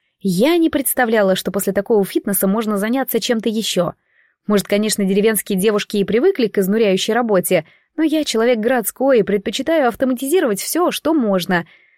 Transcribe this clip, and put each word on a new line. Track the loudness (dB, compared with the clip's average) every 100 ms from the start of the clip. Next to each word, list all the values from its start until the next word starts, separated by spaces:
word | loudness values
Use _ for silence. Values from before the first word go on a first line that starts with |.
| _ _
Я | -4 0 2 2
не | 2
представляла, | 0 -4 -2 0 2 2 0
что | -2
после | -4 -2
такого | -2 0 0 0
фитнеса | -2 -2 -2 0
можно | 0 -2 -2
заняться | -2 -2 -2 -2
чем-то | -2 -2 -2
ещё. | -2 -2 -2 -2 -6 _ _ _ _ -2
Может, | 0 2
конечно, | 0 0 -2
деревенские | 0 2 2 0 -2 0
девушки | 2 0 -2 -2
и | 0
привыкли | 2 2 2 0
к | 0
изнуряющей | 0 2 2 2 0
работе, | -2 0 0 2 0 -2 _ _ -2
но |
я | 0 0
человек | -2 0 0 0
городской | 0 0 -2 -2 2 2
и |
предпочитаю | 2 -2 -2 -6 -2 0 0
автоматизировать | 0 -2 -2 0 0 0 -2
всё, | -4 -2 0
что | -2 0 0
можно. | 2 0 0 -2 -4 _ _